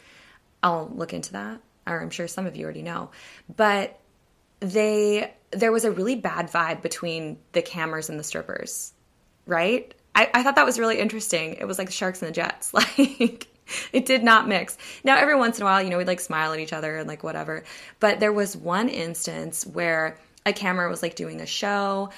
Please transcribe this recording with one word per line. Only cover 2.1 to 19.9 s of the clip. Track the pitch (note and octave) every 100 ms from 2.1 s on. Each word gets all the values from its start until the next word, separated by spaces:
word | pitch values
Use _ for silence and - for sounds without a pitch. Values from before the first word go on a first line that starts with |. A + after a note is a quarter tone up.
| - E3+
some | - F#3
of | D#3+
you | D#3
already | D#3+
know. | E3 E3+ - - - - - -
But | G#3+ G3+ - - _ _ _ _ _ -
they, | G3 G#3+ G#3+ G#3+ G#3 G#3 - - -
there | F#3+ A3+
was | A3
a | A3+
really | F3+ G#3 B3+
bad | F3+ D#3+ E3
vibe | E3+ E3 D#3+
between | E3+ - F3 D#3+ D#3 - _
the | F3
cammers | E3 F3 D#3+ D#3+ D#3
and | D3+
the |
strippers, | D3+ - - - - - - _ _ _ _ _ -
right? | E3+ F3+ B3+ - - _ G#3
I, | -
I | A#3+
thought | C4 C#4+
that | C4+
was | A3
really | A3+ A3
interesting. | G#3+ G#3+ - E3 D#3+ -
It | G3
was | F#3+
like | F#3+
the |
Sharks | - F#3 F#3
and | E3
the |
Jets. | E3 E3 - -
<laughs> |
Like, | - - - C4+ - A#3 - - _ - - -
it | B3+ B3+
did | C4
not | A#3 A3 G#3+
mix. | F#3 G3 - - -
Now, | C4+ C#4
every | C#4+ C#4
once | A#3 A3+
in |
a | G3+
while, | F#3+
you | F#3+
know, | F3
we'd, | F3+
like, | F3+
smile | - D#3+ D#3
at | D#3
each | D#3
other | D#3+ D#3 D#3+
and, | D#3
like, | D#3
whatever. | D#3+ D#3 D#3 D#3+ - - - -
But | G#3+ F#3+
there | G#3+
was | G#3 G3 E3+
one | E3+ F#3 A#3+
instance | - E3 E3 - D#3+ D#3+ - -
where | E3 E3+